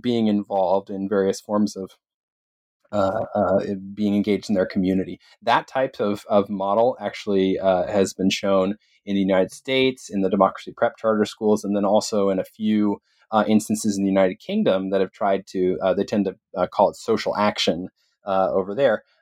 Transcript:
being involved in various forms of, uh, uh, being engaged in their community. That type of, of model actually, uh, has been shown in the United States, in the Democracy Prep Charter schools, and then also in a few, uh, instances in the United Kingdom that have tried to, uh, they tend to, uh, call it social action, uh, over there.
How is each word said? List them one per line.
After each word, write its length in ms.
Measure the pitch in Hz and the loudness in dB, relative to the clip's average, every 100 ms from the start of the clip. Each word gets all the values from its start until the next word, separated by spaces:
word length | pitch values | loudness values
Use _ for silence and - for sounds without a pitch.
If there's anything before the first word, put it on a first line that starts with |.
being 280 | 117 117 110 | -4 0 2
involved 600 | 104 101 101 90 98 98 | 0 0 -2 0 0 -2
in 220 | 98 98 | -8 -4
various 320 | 101 98 95 | 0 0 -2
forms 340 | - 107 101 95 | -4 -2 -2 -4
of, 140 | 92 - _ _ _ _ _ _ _ _ _ | -12 -16 _ _ _ _ _ _ _ _ _
uh, 340 | 104 98 95 - 104 | -2 0 0 -4 0
uh, 300 | 92 95 - 98 98 | 2 2 0 -6 -10
being 220 | 101 104 101 | -4 0 0
engaged 340 | 101 95 - | 0 -2 0
in 60 | 101 | 0
their 120 | 92 | 0
community. 540 | 101 92 95 90 90 _ _ | 0 0 0 -2 -8 _ _
That 240 | 107 131 156 | 0 0 0
type 300 | - 131 - | -4 -4 -2
of, 240 | 104 98 - | -2 -2 0
of 200 | 107 101 | 0 2
model 480 | 101 98 104 120 127 | -2 0 2 2 0
actually, 600 | 104 - - 98 95 95 | -6 -8 -2 0 2 2
uh, 280 | 95 92 87 | 2 2 2
has 280 | 107 95 - | 0 0 0
been 160 | 95 | -2
shown 460 | - 101 98 95 104 _ _ 101 | 0 0 2 2 -4 _ _ -6
in 100 | 98 | -2
the 60 | |
United 300 | 95 95 95 | 2 2 0
States, 580 | - - 131 131 131 - | -4 -2 0 2 0 -6
in 140 | 101 | -4
the 80 | 95 | 0
Democracy 420 | 98 95 - - - | 4 2 2 -12 -2
Prep 220 | 117 - | -2 0
Charter 280 | 110 107 104 | -2 0 0
schools, 380 | - 107 107 101 | -2 0 0 0
and 120 | 101 | -2
then 80 | 101 | 2
also 460 | 107 - 104 98 | 2 2 0 0
in 80 | 95 | 0
a 60 | 92 | -4
few, 580 | - 107 107 104 101 _ _ _ | -6 0 2 2 -2 _ _ _
uh, 140 | 110 104 | 0 4
instances 480 | 107 - 107 113 98 | 2 2 -2 -2 -2
in 80 | 98 | 0
the 60 | |
United 280 | 98 95 95 | 2 2 0
Kingdom 520 | - 208 165 95 95 | -6 -2 0 0 0
that 100 | 98 | -2
have 100 | 95 | -2
tried 360 | - 104 98 95 | -2 -2 -2 -4
to, 320 | 98 92 90 | -2 -2 0
uh, 120 | 92 90 | 0 0
they 100 | 95 | 0
tend 220 | 107 98 | 0 -2
to, 100 | - _ 95 | -4 _ -4
uh, 120 | 90 | -4
call 240 | - 95 | 2 0
it 60 | 80 | 0
social 380 | - 110 95 - | -4 -2 -2 0
action, 540 | 104 - - 85 92 - _ _ 104 | -2 0 -2 -2 -6 -14 _ _ -4
uh, 240 | 95 95 | 0 0
over 220 | 80 92 104 | 0 -2 0
there. 300 | 139 - - _ | 0 0 -4 _